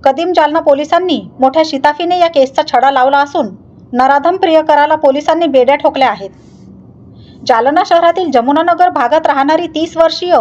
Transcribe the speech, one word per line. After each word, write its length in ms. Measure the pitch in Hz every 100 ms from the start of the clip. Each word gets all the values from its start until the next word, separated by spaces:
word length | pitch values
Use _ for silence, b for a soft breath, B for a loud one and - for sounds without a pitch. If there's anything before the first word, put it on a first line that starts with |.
कदीम 280 | 269 269 339 339
जालना 240 | 302 320
पोलिसांनी 640 | 320 277 294 339 359 262 185 -
मोठ्या 220 | 262 311 311
शिताफीने 520 | 269 294 302 349 359
या 100 | 339
केसचा 340 | 320 262 -
छडा 280 | 302 247 269
लावला 280 | 277 254 277
असून 300 | 285 349 220 - - - -
नराधम 440 | 240 262 285 302 370
प्रियकराला 580 | 370 320 311 294 294
पोलिसांनी 520 | 311 294 277 294 320 330
बेड्या 280 | 262 240
ठोकल्या 360 | 285 294 277 254
आहेत. 200 | 196 190 - - - - - - - - B B B -
जालना 360 | 233 247 320 -
शहरातील 440 | 339 339 339 349
जमुनानगर 580 | 262 240 294 339 339 359
भागात 380 | 294 240 302 320
राहणारी 400 | 277 285 320 339
तीस 300 | 302 320 320
वर्षीय 400 | 330 320 359 302